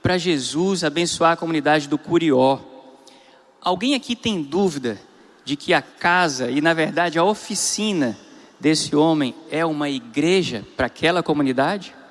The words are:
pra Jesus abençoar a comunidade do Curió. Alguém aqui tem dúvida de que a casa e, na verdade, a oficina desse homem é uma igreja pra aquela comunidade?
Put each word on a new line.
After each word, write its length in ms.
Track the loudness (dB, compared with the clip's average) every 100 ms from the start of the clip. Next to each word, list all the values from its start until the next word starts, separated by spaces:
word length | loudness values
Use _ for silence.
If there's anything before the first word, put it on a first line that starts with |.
pra 160 | 2 0
Jesus 680 | 0 -2 -2 -2 0 0 -2
abençoar 480 | 0 -2 2 2
a 20 | 2
comunidade 540 | -2 0 2 2 2
do 80 | -4
Curió. 640 | 0 2 4 4 4 2 -6 -20 -20 -20 -20 -20 -20 -20 _ _
Alguém 320 | -4 -2 -2
aqui 220 | -2 -4 -6
tem 260 | -4 -4
dúvida 560 | -2 0 0 0 -6 -6 -14 -20 -20 -20
de 140 | -10 -8
que 160 | 0
a 80 | 0
casa 680 | 0 -4 0 2 2 -2 -2
e, 120 | 0
na 120 | 2
verdade, 460 | 2 0 0 0 2
a 60 | 2
oficina 920 | 0 -6 -4 -4 -2 -2 0 -2 -4 -16 -20 -20 _
desse 380 | 0 0 0 2
homem 400 | 2 2 -2 -8 -8
é 140 | -4 -2
uma 240 | -2 -4
igreja 760 | -6 -4 -2 2 2 0 -6 -10 -4
pra 80 | -6
aquela 360 | 0 0 0
comunidade? 720 | 0 0 0 0 0 -2 -8 -20 -20